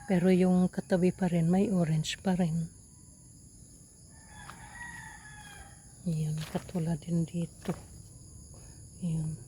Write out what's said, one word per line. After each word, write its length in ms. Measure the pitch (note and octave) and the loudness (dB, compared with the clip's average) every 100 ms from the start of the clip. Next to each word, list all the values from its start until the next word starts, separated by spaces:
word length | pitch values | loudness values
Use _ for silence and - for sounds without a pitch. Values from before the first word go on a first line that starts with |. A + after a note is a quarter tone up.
Pero 240 | - F3+ F3+ | 2 4 6
yung 400 | F#3 F#3 F3+ F3+ | 6 6 6 4
katabi 480 | - - F#3 F3+ - | 0 0 2 4 2
pa 160 | F3+ | 0
rin, 160 | E3+ E3 | 2 4
may 240 | F#3 A3+ | 4 4
orange 480 | F#3 D#3+ D#3 D#3 - | 2 2 2 -2 -4
pa 160 | G3 F3+ | -2 2
rin. 320 | E3+ E3 E3 - - - - - - - - - - - - - - A5 A5 G#5+ A5 A5 A5 A5+ A#5 A5 A5 G#5+ G#5+ G#5+ G#5 G5+ - - - - | 2 0 -4 -10 -20 -20 -20 -20 -20 -20 -20 -20 -20 -20 -20 -20 -20 -20 -20 -18 -18 -18 -18 -14 -14 -14 -16 -18 -18 -18 -18 -18 -20 -20 -20 -8
Ayan, 320 | F3+ D#3 D#3 D#3 D#3 | -4 -2 -2 -4 -4
katulad 480 | F3 - F3+ D#3+ D#3+ | -8 -6 -4 -2 -4
din 240 | E3+ E3+ | -2 -2
dito. 480 | D#3+ E3+ E3 - - - - - - - - - - - - - - - | 0 -4 -6 -6 -8 -8 -10 -20 -20 -20 -20 -20 -20 -20 -20 -20 -20 -6
Ayan. 320 | F3+ D#3+ D#3 D#3 | -2 -2 -2 -6